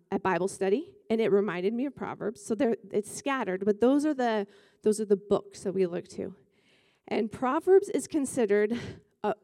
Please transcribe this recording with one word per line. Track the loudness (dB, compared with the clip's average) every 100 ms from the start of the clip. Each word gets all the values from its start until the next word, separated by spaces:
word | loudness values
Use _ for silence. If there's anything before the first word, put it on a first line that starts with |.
| _
at | -4
Bible | 0 0 -2
study, | -2 0 0 -2 -18 _
and | 0
it | 2
reminded | 2 0 -2 -4
me | -4 -6
of | -8
Proverbs. | -10 -8 -8 -10
So | -8 -2
there, | 0 -2 -4
it's | -6 -4 -10
scattered, | -6 -4 -4 -2 -2
but | 2
those | 4 4 0
are |
the, | 0 0 -2 -4 -12 _ _
those | -2 0
are | 0
the | -2
books | 2 -2 -2 -8
that | -6
we | 0 -2
look | -2 -10
to. | -12 -12 -12 _ _ _ _ _ _ -6
And | -4 -4
Proverbs | -4 -2 0 6 6 6
is | -4 -2
considered, | -4 -2 -2 2 6 6 4 -2 -14 _ _
uh, | -6 -2